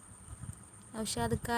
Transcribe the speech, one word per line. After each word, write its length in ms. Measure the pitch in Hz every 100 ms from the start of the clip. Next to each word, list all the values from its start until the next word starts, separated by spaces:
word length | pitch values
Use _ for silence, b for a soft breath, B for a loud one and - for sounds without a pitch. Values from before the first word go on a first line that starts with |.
| - - - - - - - - -
നൗഷാദ്ക്ക 640 | 220 214 240 233 226 -